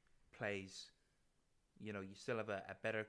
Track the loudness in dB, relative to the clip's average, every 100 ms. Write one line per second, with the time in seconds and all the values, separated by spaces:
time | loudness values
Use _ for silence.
0 | -20 -20 -16 -2 0 0 -2 -8 -12 -16
1 | _ _ _ _ _ _ _ -10 -4 -4
2 | -4 -6 0 2 4 0 0 -2 2 2